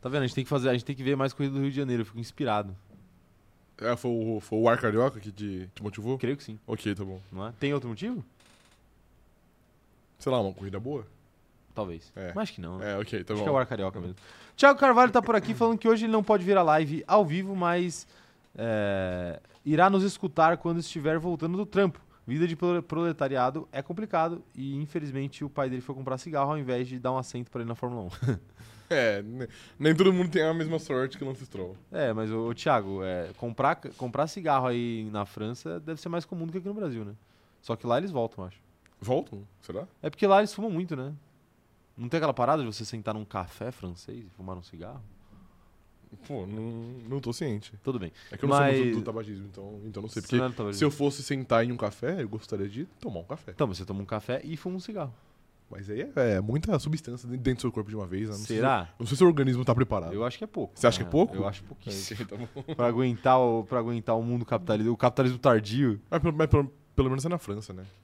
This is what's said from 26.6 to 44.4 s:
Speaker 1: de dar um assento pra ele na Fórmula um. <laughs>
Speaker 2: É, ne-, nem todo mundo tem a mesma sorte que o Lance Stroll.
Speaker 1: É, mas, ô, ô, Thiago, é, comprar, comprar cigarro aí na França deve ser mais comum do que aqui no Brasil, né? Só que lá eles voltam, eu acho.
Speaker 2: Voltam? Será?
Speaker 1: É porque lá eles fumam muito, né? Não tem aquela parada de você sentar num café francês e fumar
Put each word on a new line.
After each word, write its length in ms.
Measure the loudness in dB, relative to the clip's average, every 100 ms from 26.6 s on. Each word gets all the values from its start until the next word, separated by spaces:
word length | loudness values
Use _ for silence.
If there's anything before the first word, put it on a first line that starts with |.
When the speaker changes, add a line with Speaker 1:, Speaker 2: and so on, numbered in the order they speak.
| -2 -2 -4
Speaker 1:
de 100 | -4
dar 140 | -2
um 60 | -2
assento 320 | -4 -8 -8
pra 100 | -8
ele 80 | -6
na 60 |
Fórmula 280 | -6 -6 -6
um. 40 | -8
<laughs> 560 | -4 -2 -2 -6 -20 -20 -20 -2
Speaker 2:
É, 320 | 2 2 2
ne-, 280 | -4 -8 -10 -12 -20 2
nem 160 | 4 8
todo 160 | 6
mundo 180 | 6 2
tem 120 | 2
a 100 | 2
mesma 240 | 2 -2 -4
sorte 400 | -2 -2 -2 -4
que 60 |
o 20 | -8
Lance 180 | -8
Stroll. 320 | -12 -10 -10 -12 -10
Speaker 1:
É, 220 | -2 0
mas, 180 | 0 -2
ô, 200 | -2 -2
ô, 40 |
Thiago, 480 | -2 2 2 2 -4
é, 280 | -4 -4 -6 -8
comprar, 380 | -10 0 0 0 -6 -10
comprar 320 | -6 -2 -4
cigarro 400 | -2 0 2 2
aí 400 | 0 -2 -4 -4
na 160 | -4 -6
França 540 | -6 -8 -8 -8 -10
deve 200 | -8 -10
ser 80 | -6
mais 160 | -6
comum 220 | -6 -8 -6
do 60 |
que 60 | -6
aqui 100 | -8
no 60 |
Brasil, 300 | -6 -6 -6
né? 80 | -8 -12 _ _ _ _
Só 140 | -6
que 100 | -6
lá 140 | 0 0
eles 140 | 0
voltam, 320 | -2 -4 -4
eu 40 | -12
acho. 120 | -14 _ _ _ _
Speaker 2:
Voltam? 420 | -2 -2 -2 -14 -18 _
Será? 280 | -10 -10 -10 _
Speaker 1:
É 80 | -10
porque 160 | 0
lá 140 | 6 6
eles 160 | 6
fumam 160 | -2 -4
muito, 240 | -4 -4
né? 180 | -6 -8 -12 _ _ _ _ _ _ _ -12
Não 100 | -4
tem 100 | 0
aquela 140 | 0
parada 300 | 2 2 2
de 40 | 0
você 120 | -6
sentar 280 | -10 -8 -6
num 120 | -6
café 480 | -6 -6 -6 -8 -10
francês 520 | -8 -12 -12 -14 -16
e 60 | -16
fumar 200 | -16